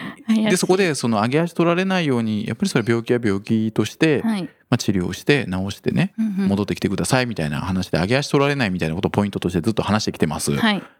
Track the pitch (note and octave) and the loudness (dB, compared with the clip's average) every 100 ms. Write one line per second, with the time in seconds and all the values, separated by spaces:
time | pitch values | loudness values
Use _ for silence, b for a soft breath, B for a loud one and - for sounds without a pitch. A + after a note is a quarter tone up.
0 | - - - A3 G#3+ F3+ - F#3 F#3 C#3 | -12 -8 0 2 2 2 2 2 2 0
1 | B2 G#2+ A#2 C#3+ E3+ - E3+ E3+ F#3+ F#3 | 0 2 2 0 0 0 0 2 0 0
2 | D#3 A#2+ A2+ A2 - A2 G3 C3+ A2 A#2 | 0 0 0 -2 -4 -2 0 0 2 0
3 | A2+ B2 A2+ G2 G#2 A2+ A2 - G#2+ - | 2 0 2 -2 0 0 0 0 -2 2
4 | D#3+ B2+ A3+ G#2+ E3+ _ - - - F#2+ | 2 2 0 -2 -6 _ -2 0 2 0
5 | F2+ F#2 - C#3+ G2 F#2 G2 - - B2+ | -2 -4 2 2 2 -4 -4 -4 -2 0
6 | F#3+ - A3 F#3+ F#3+ G2 G3+ F2 F#2+ F#2+ | 0 -2 -4 0 0 0 0 -2 -2 -2
7 | F2 B2+ B2 G2+ D2+ D2 E2 F#2 F2+ D#2+ | 0 2 0 -2 -4 -4 -2 -2 0 0
8 | F#2 B2+ C#3+ D3 C#3 C#3+ A2 F2+ E2 E2 | 2 0 2 2 2 0 0 0 -2 -2
9 | F2+ - G2+ G2 F2 F2+ F#2+ G2+ F#2 G#2 | -2 0 -2 -2 -2 0 -2 -2 0 0
10 | G#2 - E2 D#2 - C#2 A3 G3 - | -2 -2 -2 -2 -2 0 0 0 -6